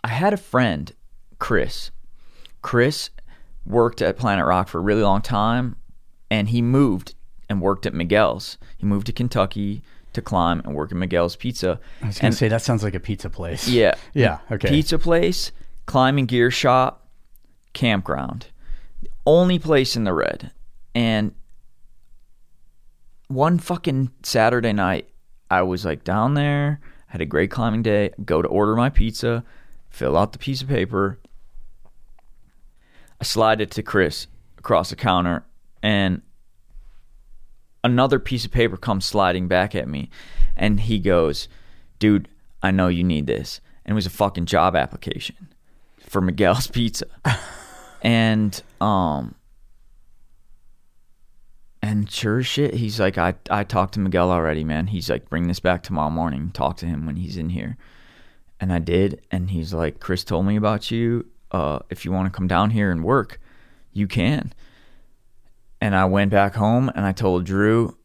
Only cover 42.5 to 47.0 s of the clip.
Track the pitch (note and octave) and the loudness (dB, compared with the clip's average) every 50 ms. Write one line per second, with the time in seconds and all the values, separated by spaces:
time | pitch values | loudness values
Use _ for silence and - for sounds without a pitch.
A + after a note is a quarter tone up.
42.5 | - - - F#2+ F#2+ F#2+ F#2 F2+ F2+ E2+ F2+ F2+ E2 D2+ D2 C2 A1 G1+ C2+ - | -12 -4 0 0 2 4 2 2 2 2 2 2 0 0 0 -2 -2 -4 -4 -10
43.5 | - - - - - - - - G#2 G#2+ F#2 F2+ - - G#2 G2 F#2 F2 E2+ E2+ | -12 -16 -18 -20 -20 -16 -6 -4 -2 -2 -2 -4 -2 0 -2 0 0 -4 -4 0
44.5 | G2+ F2 D#2+ F#2 F2 D#2+ C2 - - - - - - - - - - - F#3 - | 2 2 4 4 4 2 0 0 -6 -12 -10 -10 -10 -8 -10 -12 -14 -16 -20 -20
45.5 | _ _ _ - - - - _ _ _ - - - G2+ F#2 F#2 F2 G2+ G2+ F2 | _ _ _ -20 -20 -20 -20 _ _ _ -18 -4 -2 0 0 0 2 2 4 4
46.5 | F#2+ B2+ - - - B2+ A#2 A2 - - | 4 2 0 -4 -2 -2 -2 -2 -4 -6